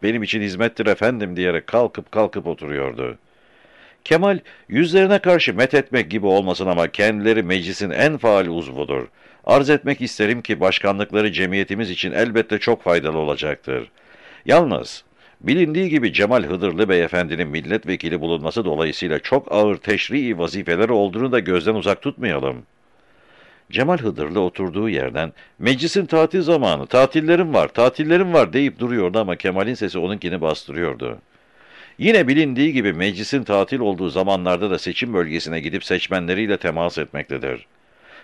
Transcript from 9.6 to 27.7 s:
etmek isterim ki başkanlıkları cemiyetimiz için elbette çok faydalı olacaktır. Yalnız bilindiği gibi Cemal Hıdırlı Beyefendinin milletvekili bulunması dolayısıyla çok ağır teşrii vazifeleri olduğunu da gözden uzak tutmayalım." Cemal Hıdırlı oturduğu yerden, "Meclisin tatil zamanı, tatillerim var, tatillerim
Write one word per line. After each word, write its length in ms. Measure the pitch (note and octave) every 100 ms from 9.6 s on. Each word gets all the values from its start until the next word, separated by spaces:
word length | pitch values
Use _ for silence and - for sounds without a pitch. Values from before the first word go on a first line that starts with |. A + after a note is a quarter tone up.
| C#3
etmek 320 | D3 C#3+ C#3
isterim 400 | B2 - G#2 A#2+
ki 180 | - G2+
başkanlıkları 720 | F#2 - G2 G2 G2+ G#2 G#2+
cemiyetimiz 580 | E2 F#2 G2 F#2+ G2+ G#2
için 220 | F2+ F#2+
elbette 480 | C2+ A#2 A2+ A2 G#2
çok 240 | - A#2
faydalı 340 | F2+ E2+ D2+ D#2+
olacaktır. 760 | D2+ C#2+ D2+ C#2 - B1+ A#1 _ _ - - - -
Yalnız 580 | D3+ D#3 D2 A#1+ - - _ _ _
bilindiği 480 | G2 D#3+ D#3+ D#3+ F#3
gibi 240 | D3+ A2
Cemal 300 | G2+ G#2 B2
Hıdırlı 460 | D#2 F2+ G2 E2 G#2
Beyefendinin 580 | F2+ E2 F2+ D#2+ D#2+ D#2+
milletvekili 720 | D#2 D#2 D#2+ - F2+ E2+ E2
bulunması 440 | E2 E2 D#2 A2+ F2+
dolayısıyla 540 | D2+ D#2+ - F2 D2+
çok 320 | - C3 -
ağır 260 | G#2 G#2 F#2
teşrii 600 | - G2+ - C3+ B2 F2
vazifeleri 540 | E2 G2+ F2 E2+ A2+
olduğunu 400 | A2+ G2+ G2 C3
da 80 | B2
gözden 360 | F#2+ F2+ E2+ A2
uzak 260 | F2+ F#2+
tutmayalım." 640 | C#3+ - A2 D2 C2+ B1 - _ _ _ _ _ _ _ _ _ _
Cemal 260 | G#2+ C#3+ F3
Hıdırlı 420 | A2+ D2+ D2+ F#2+
oturduğu 500 | F2+ - F#2 F2+ A2
yerden, 440 | D2+ C2 D2 D#2+ - - _
"Meclisin 460 | G#2+ C3 E3 G3+ E3+
tatil 360 | D#3+ D#3+ F#3
zamanı, 460 | D#3 D#3+ G#2+ D2 C#2
tatillerim 640 | B2+ C3+ D#3 D#3 F3 E3+
var, 140 | A2+
tatillerim 640 | D2+